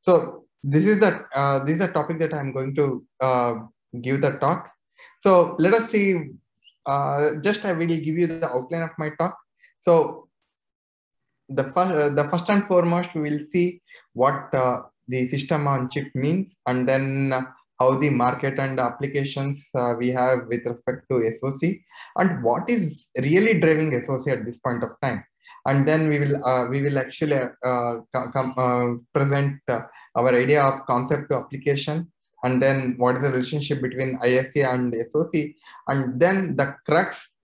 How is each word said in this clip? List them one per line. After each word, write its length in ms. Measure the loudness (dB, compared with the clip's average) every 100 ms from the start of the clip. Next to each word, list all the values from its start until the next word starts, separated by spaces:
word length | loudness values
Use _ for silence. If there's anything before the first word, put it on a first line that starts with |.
So 440 | 4 2 2 -12 _ _
this 240 | 0 2 4
is 140 | 4
the, 220 | 4 2 -6 -2
uh, 240 | 0 0
this 160 | 0 0
is 60 |
the 80 | 0
topic 280 | -2 -4 -4
that 160 | -4
I'm 180 | -4 -6
going 220 | -6 -6 -2
to, 300 | -2 -2 -10 _
uh, 360 | 0 2 0 -2 -10 _ _ -10
give 200 | -4 0
the 180 | 0 0
talk. 320 | -2 -2 -6 _ _ _ -20 _
So 340 | 4 6 6 2
let 160 | 2 4
us 160 | 2
see. 400 | 2 2 0 -2 -14 _ _ _ _
Uh, 520 | -4 -2 0 0 0 0
just 200 | -2 -2
I 100 | -2
will 120 | -2 -2
give 320 | -2 -2 0
you 80 | -2
the 240 | -2 -4
outline 320 | -4 -4 -6
of 80 | -6 -6
my 140 | -8 -4
talk. 180 | -4 -4 _ _ _ _
So 460 | 4 4 4 -4 -18 _ _ _ _ _ _ _ _ _ _ _ _
the 180 | -6 -2
first, 280 | 0 0
uh, 160 | 2 0
the 180 | 0 -2
first 200 | -2 0
and 160 | 0 4
foremost, 480 | 2 4 0 -2
we 80 | -4
will 180 | -4 -4 -2
see 300 | 0 0 -2 _ -20 _
what, 380 | 0 0 0 -4
uh, 300 | 0 0 0 -6 _ -8
the 200 | -4 -2
system 380 | -4 -2 0 0
on 220 | -2 -2
chip 180 | -6 -6 -4
means, 420 | -2 -2 -4 _ -4
and 220 | -2 0
then, 460 | 0 0 -2 0
uh, 80 | -2 -4 -14 _ _
how 220 | 2 2
the 100 | 2
market 480 | 2 0 0 -4 -2
and 220 | -4 -2
applications, 920 | -4 -4 -6 -4 -4 -4 -6 -6 -6 -2
uh, 180 | 0 0
we 80 | -2
have 380 | 0 2 0 -2
with 180 | -6 -4
respect 380 | -6 -6 -8 _
to 100 | 0
S 120 | 0 -2
O 80 | -8
C, 320 | -2 -2 -4 _ -20 -10 0
and 260 | 0 2
what 280 | 0 0 0
is 400 | -2 -2 -8 -10 -4
really 400 | 2 2 4 4
driving 340 | 4 2 2
S 120 | -2 -2
O 100 | -4
C 140 | -2
at 140 | -4 -6
this 140 | -6
point 220 | -4 -4
of 100 | -6 -4
time. 220 | -4 -4 -10 _ -20 -8 0
And 200 | 2 4
then 220 | 2 2
we 120 | 2
will, 240 | 0 0 0
uh, 220 | 0 0
we 140 | -2
will 160 | 0 -2
actually, 380 | -4 -4 -2 0
uh, 600 | -2 -4 -2 0 -2 -4 -6
co-, 180 | -6 -4
com-, 220 | -4 -4 0
uh, 460 | 0 2 0 -2 _
present, 460 | -2 2 2 0 -4 -4
uh, 140 | -4 -4 -20 -8 0
our 180 | 4
idea 300 | 4 4 4
of 220 | 4 0 -2
concept 440 | -2 0 -4 -2
to 60 | -4
application, 720 | -4 -6 -2 -2 -2 -6 -6 _ _ _
and 200 | -2 2
then 320 | 2 2 -2 0
what 200 | 2 2
is 60 |
the 80 | 0
relationship 500 | -2 -2 -4 -4 -4
between 360 | -4 -4 -6 0
I 120 | 2 2
S 200 | 2 -2
A 160 | 0
and 240 | 0 -2 -4
S 160 | -2 -2
O 120 | 0
C, 240 | -2 -4 -10 -20 -14 -4
and 280 | -2 -2 2
then 380 | 2 2 0 -2
the 220 | -2 -4 0
crux 440 | 2 0 -6 -16 _